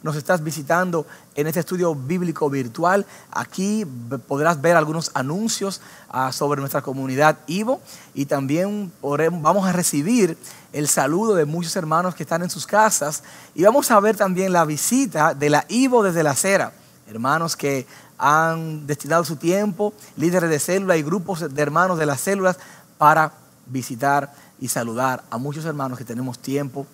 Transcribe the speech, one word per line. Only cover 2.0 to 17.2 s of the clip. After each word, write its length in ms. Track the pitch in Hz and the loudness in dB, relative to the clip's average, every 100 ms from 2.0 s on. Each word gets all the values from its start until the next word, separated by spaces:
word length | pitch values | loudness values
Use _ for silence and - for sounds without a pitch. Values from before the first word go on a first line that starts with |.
| 131 180 175 156 147 | -4 -2 -2 -2 -2
virtual, 560 | 139 123 113 170 202 196 - - | -2 -4 -2 0 0 -2 -14 -10
aquí 520 | - 123 - 196 214 | -8 -8 -4 -2 -2
v-, 340 | 180 123 117 131 | -4 -10 -8 -10
podrás 420 | - 139 156 160 | -6 0 0 2
ver 160 | 160 170 | 4 4
algunos 340 | 156 160 156 | 4 -2 -4
anuncios, 680 | 139 131 180 226 - 196 185 - - - | -4 -2 -2 -4 -4 -6 -8 -16 -20 -8
ah, 220 | 127 131 | -4 -4
sobre 280 | - 143 143 | -2 -2 -2
nuestra 220 | 139 143 | -2 -4
comunidad 560 | 135 135 131 131 156 151 - | -4 -6 -4 4 2 2 -6
Ivo. 340 | 180 220 262 - - - | -4 -2 -4 -6 -20 -12
Y 120 | - 139 | -6 -2
también 680 | 143 135 156 196 208 190 - | -2 0 -2 -2 -4 -8 -8
orem-, 400 | 143 143 160 175 | -4 0 0 2
vamos 240 | 151 196 190 | 2 2 2
a 60 | |
recibir 680 | 175 170 147 160 247 180 165 - - - | 0 0 -2 0 2 2 0 -14 -20 -12
el 140 | - 151 | -6 -2
saludo 480 | - 139 170 220 | 0 2 2 2
de 100 | 190 | 2
muchos 300 | 147 165 165 | 2 -2 -4
hermanos 400 | 202 156 160 180 | -4 0 0 0
que 80 | - | -6
están 200 | 151 165 | -4 -4
en 80 | 175 | -4
sus 160 | 170 - | -8 0
casas. 580 | 202 214 - 143 156 - - - | 4 4 2 -4 -8 -12 -20 -12
Y 100 | - | 4
vamos 260 | 190 269 277 | 6 6 4
a 80 | 220 | 4
ver 180 | 208 208 | 4 2
también 360 | 196 180 190 | 0 0 2
la 120 | 175 | 2
visita 680 | 156 147 - 247 262 156 156 | 2 0 0 0 0 2 2
de 160 | 139 147 | 2 2
la 140 | 147 - | 2 2
Ivo 340 | 220 269 247 | 0 4 4
desde 200 | 196 170 | 4 2
la 80 | 151 | 2
acera. 420 | 131 190 196 113 - - _ - | 2 2 2 0 -8 -20 _ -14
Hermanos 480 | 110 | -4